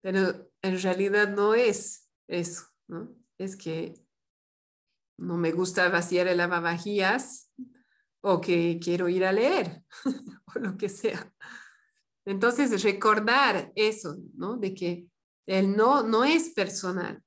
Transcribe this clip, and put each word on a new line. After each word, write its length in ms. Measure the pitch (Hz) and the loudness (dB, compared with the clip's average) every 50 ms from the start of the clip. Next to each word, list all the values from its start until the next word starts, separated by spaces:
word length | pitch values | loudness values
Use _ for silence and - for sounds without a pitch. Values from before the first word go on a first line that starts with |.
| - | -6
Pero 480 | 190 - 190 190 180 - - - _ _ _ | 0 2 2 2 2 0 -4 -12 _ _ _
en 200 | - 190 190 185 | -4 -2 -2 0
realidad 480 | 185 185 180 185 196 196 202 208 208 202 | 0 0 0 0 0 2 4 2 2 2
no 240 | 202 202 202 208 220 | 2 2 4 4 4
es 560 | 233 247 226 196 - - - - - _ _ _ _ _ - | 4 4 4 2 0 -2 -4 -6 -8 _ _ _ _ _ -6
eso, 340 | - 175 170 170 - - - _ _ _ _ | -4 -4 -2 -2 -4 -6 -10 _ _ _ _
¿no? 260 | - 165 165 220 240 - _ _ _ _ | -14 -12 -12 -12 -14 -18 _ _ _ _
Es 180 | _ 190 190 190 | _ -8 -8 -8
que 380 | - - 160 160 165 - - 165 - _ _ _ _ _ _ _ _ _ _ _ _ _ _ _ _ _ _ _ _ _ _ _ - | -8 -8 -8 -6 -6 -6 -8 -12 -18 _ _ _ _ _ _ _ _ _ _ _ _ _ _ _ _ _ _ _ _ _ _ _ -12
no 180 | 175 180 170 | -8 -4 -2
me 140 | 170 170 165 | 0 0 0
gusta 380 | 165 175 180 180 - 196 180 175 | 0 0 -2 0 2 2 2 2
vaciar 380 | 185 170 175 - 180 175 180 | 2 0 0 2 2 2 2
el 100 | 185 180 | 2 2
lavavajillas 1120 | 175 175 175 180 175 170 170 170 170 175 208 208 202 190 190 220 262 269 - - - - _ _ - 254 - _ _ _ _ _ _ _ _ _ _ - | 2 2 0 0 -2 -2 -2 -4 -4 -4 -4 -2 0 2 2 0 0 -2 -4 -6 -8 -12 _ _ -18 -18 -18 _ _ _ _ _ _ _ _ _ _ 0
o 160 | 202 185 175 | 0 0 0
que 400 | 180 - 175 170 170 170 165 170 | 2 0 0 2 2 0 -2 -2
quiero 280 | 170 175 175 175 180 175 | -2 -2 -2 0 0 0
ir 160 | 180 185 185 | 0 2 2
a 80 | 185 190 | 2 2
leer 500 | 220 233 285 370 330 208 165 - - _ _ | 2 2 2 2 0 -2 -4 -8 -14 _ _
<laughs> 560 | - - - 269 254 - - - - - _ - - | -20 -6 -6 -6 -6 -6 -10 -18 -20 -20 _ -10 -8
o 40 | - | -6
lo 180 | 240 196 190 | -6 -6 -6
que 100 | - 208 | -4 -4
sea. 460 | 196 - - - 226 - 190 - - _ _ - - - - - - _ _ _ _ _ _ _ _ _ _ _ | -4 -4 -2 -4 -4 -4 -4 -12 -14 _ _ -20 -20 -20 -20 -20 -20 _ _ _ _ _ _ _ _ _ _ _
Entonces 580 | 196 196 196 220 240 240 262 285 247 220 190 190 | -6 -2 0 2 2 2 2 2 2 2 2 2
recordar 880 | 208 196 196 - 220 214 214 208 220 240 269 277 240 202 180 147 - - | 0 0 2 4 4 4 4 4 2 4 4 4 4 2 0 -4 -6 -2
eso, 420 | 202 214 214 220 214 - 156 147 185 175 - - | 0 0 0 0 -2 -6 -8 -10 -12 -14 -18 -12
¿no? 220 | - 170 196 233 | -8 -8 -6 -6
De 160 | 247 202 190 190 | -4 -6 -6 -6
que 340 | 190 180 175 175 175 175 _ _ _ _ _ _ _ _ | -4 -4 -4 -4 -6 -10 _ _ _ _ _ _ _ _
el 300 | - 190 190 196 196 202 | -2 0 2 2 2 4
no, 280 | 208 220 247 285 285 226 | 4 4 4 4 4 2
no 200 | 220 226 220 247 | 2 2 2 4
es 260 | 285 320 330 320 - - | 4 4 2 0 -2 -2
personal 680 | 220 190 190 - - - 180 185 190 175 - - - _ | -4 -4 -2 -4 -6 -6 -4 -4 -4 -6 -6 -10 -14 _